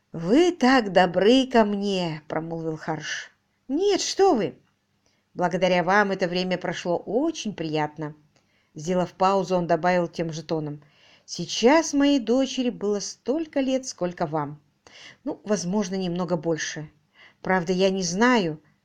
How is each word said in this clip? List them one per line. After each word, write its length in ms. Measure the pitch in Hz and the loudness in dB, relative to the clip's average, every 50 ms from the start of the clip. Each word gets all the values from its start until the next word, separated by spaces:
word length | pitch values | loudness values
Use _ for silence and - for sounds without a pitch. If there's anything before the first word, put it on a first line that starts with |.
| _ _ | _ _
«Вы 400 | - 160 165 170 214 294 349 359 | -12 -6 -2 2 2 4 4 2
так 400 | 339 - - 247 269 269 226 202 | 2 2 4 4 4 4 2 2
добры 560 | 180 190 185 185 170 180 190 208 247 269 262 254 | 4 4 4 4 4 2 4 6 6 6 4 4
ко 180 | 262 233 220 | 4 4 4
мне», 560 | 208 208 202 202 202 196 185 180 170 156 156 - - | 4 2 -4 -4 -2 -2 -2 -4 -4 -6 -8 -10 -8
промолвил 500 | - 165 160 165 165 165 165 160 156 151 | -8 -8 -6 -6 -8 -8 -6 -6 -8 -8
Харш. 540 | - - 160 156 156 - - - - - _ _ _ _ _ _ _ - | -6 -8 -8 -6 -6 -8 -10 -10 -10 -14 _ _ _ _ _ _ _ -6
«Нет, 340 | 262 302 381 415 392 - | -2 0 2 2 2 0
что 340 | - - - - 381 392 339 | 0 -2 0 2 4 4 4
вы!» 200 | 233 190 139 - - _ _ _ _ _ _ _ _ _ _ _ _ _ _ - | 4 0 -2 -4 -8 _ _ _ _ _ _ _ _ _ _ _ _ _ _ -6
«Благодаря 500 | 160 175 175 165 180 175 185 185 180 170 | -2 -2 0 0 2 2 2 2 2 2
вам 280 | 165 190 208 208 202 | 4 4 4 2 2
это 160 | 196 - 190 170 | 0 -2 -2 -2
время 300 | 175 180 185 190 180 170 | -2 -2 -2 -2 -2 -4
прошло 400 | 180 175 170 - - 180 170 - | -4 -4 -6 -6 -4 -4 -4 -4
очень 560 | - - 180 233 294 330 320 - - 214 185 | -2 -2 -2 0 0 -2 -2 -4 -8 -8 -6
приятно». 640 | - 170 160 151 156 151 151 151 160 156 147 151 - _ _ _ _ _ _ _ _ _ _ - | -6 -6 -4 -2 -2 -2 -2 -4 -8 -10 -10 -10 -14 _ _ _ _ _ _ _ _ _ _ -16
Сделав 400 | 160 151 165 185 180 175 170 - | -10 -6 -2 0 0 -2 -2 0
паузу, 420 | - 190 185 196 196 185 175 185 | 0 2 2 4 2 2 0 0
он 120 | 180 175 160 | 0 0 2
добавил 400 | 170 165 160 180 180 180 175 165 | 0 2 2 2 2 2 0 -2
тем 260 | - - 170 165 156 | -2 -4 -6 -6 -6
же 100 | 156 156 | -8 -6
тоном: 400 | - 170 160 151 147 147 147 - _ _ _ _ _ _ _ _ | -4 -4 -4 -4 -6 -8 -12 -16 _ _ _ _ _ _ _ _
«Сейчас 680 | - - - 175 - - - - 240 285 330 311 311 - | -14 -10 -10 -8 -6 -2 2 4 6 6 6 4 2 2
моей 260 | 285 277 285 285 277 | 2 4 4 4 2
дочери 500 | 220 208 233 262 269 262 - - 254 247 | 2 2 2 2 2 0 -2 -2 -2 -2
было 300 | 202 170 196 202 208 202 | -2 -4 -2 -2 -2 -4
столько 600 | 196 - - - - - 254 320 330 311 - 285 | -4 -8 -12 -10 -6 -4 -2 -2 -4 -4 -4 -2
лет, 260 | 269 254 262 262 262 | -2 0 -2 -2 -4
сколько 400 | - - - 180 180 175 - 180 | -6 -8 -6 -6 -6 -4 -4 -4
вам. 340 | 156 151 160 147 139 147 147 _ _ _ _ _ - - - - - - _ - | -4 -2 -4 -4 -6 -8 -14 _ _ _ _ _ -20 -20 -20 -20 -20 -20 _ -10
Ну, 160 | 262 - - - | -10 -10 -8 -4
возможно, 520 | 202 214 190 170 170 190 214 208 185 190 | -4 -4 -2 -2 -2 -2 -2 -2 -2 -4
немного 400 | 190 190 180 170 175 180 170 180 | -4 -4 -4 -4 -4 -2 -2 -2
больше. 540 | 165 151 165 165 151 - - - 160 151 151 _ _ _ _ _ _ - - _ _ | -2 -2 -2 -2 -2 -4 -6 -8 -10 -12 -14 _ _ _ _ _ _ -20 -20 _ _
Правда, 300 | - - 185 185 170 156 | -2 0 0 0 0 0
я 200 | 190 180 190 196 | 0 2 2 2
не 100 | 190 190 | 2 0
знаю. 580 | 185 170 170 190 233 247 254 233 190 165 151 151 _ _ _ _ _ | -4 -4 0 2 2 4 4 4 2 0 -4 -6 _ _ _ _ _